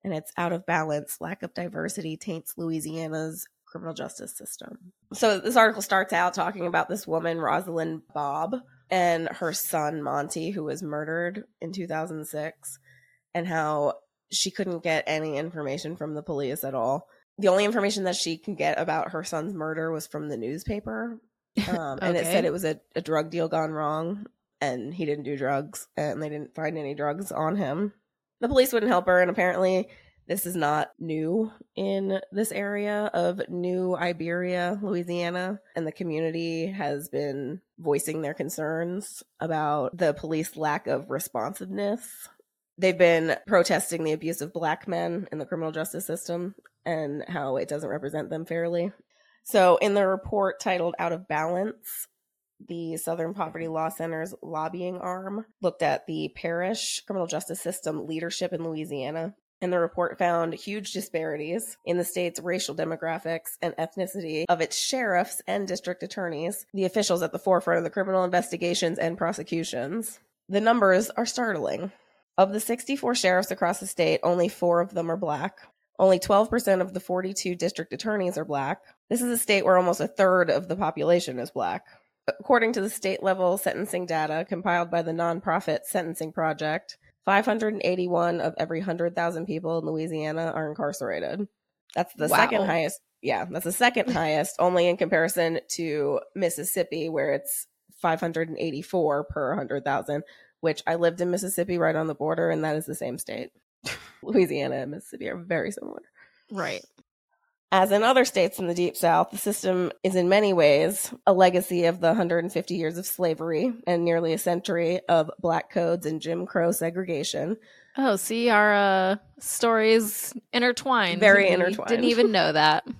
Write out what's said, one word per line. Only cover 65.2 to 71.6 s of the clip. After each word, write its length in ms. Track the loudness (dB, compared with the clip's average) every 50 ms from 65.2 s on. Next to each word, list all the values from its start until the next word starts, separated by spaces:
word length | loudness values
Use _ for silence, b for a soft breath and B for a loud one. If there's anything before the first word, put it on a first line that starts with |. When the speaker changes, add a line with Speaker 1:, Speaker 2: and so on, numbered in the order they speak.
| 2 0 -6 -10 -6
Speaker 1:
and 200 | -4 -4 -4 -2 -4
district 340 | -6 -6 -6 -8 -8 _
attorneys, 640 | -10 -10 -8 -6 -6 -6 -4 -4 -6 -6 -6 -8 -14 _ -4
the 100 | -2 -2
officials 380 | 0 2 0 2 2 0 0
at 100 | 0 -4
the 60 | -4 -4
forefront 400 | 2 2 2 2 4 2 2 2
of 60 | 0
the 60 | -2
criminal 340 | -2 -2 -2 0 2 2 2
investigations 720 | 2 2 0 0 0 -6 -2 -2 0 0 0 0 0 0 0
and 180 | -2 -2 -2
prosecutions. 1000 | -2 -2 -2 -2 -6 -6 -4 -4 -4 -4 -4 -6 -6 -6 -4 -4 -6 -6 -8 -12 _ _ _ _ _ _ -2
The 120 | -2 2
numbers 480 | 4 4 4 6 6 6 6 6 4 0
are 140 | -2 -4 -4
startling. 680 | -2 -2 -2 -2 -2 -2 -2